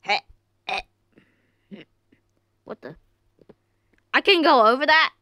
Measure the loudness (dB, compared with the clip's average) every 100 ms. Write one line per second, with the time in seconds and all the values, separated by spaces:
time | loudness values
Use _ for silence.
0 | -6 -8 _ _ _ _ -14 -14 -14 _
1 | _ _ _ _ _ _ _ -20 -20 _
2 | _ _ _ _ _ _ -20 -20 -20 -20
3 | _ _ _ _ _ _ _ _ _ _
4 | _ -4 0 2 4 4 4 0 0 0
5 | 0 _